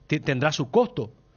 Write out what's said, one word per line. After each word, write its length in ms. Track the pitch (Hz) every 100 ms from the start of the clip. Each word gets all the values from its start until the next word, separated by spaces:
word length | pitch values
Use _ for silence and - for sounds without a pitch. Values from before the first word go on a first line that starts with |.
| -
te-, 140 | 151
tendrá 320 | 151 127 151
su 180 | 147 139
costo. 420 | 226 247 - 107 - _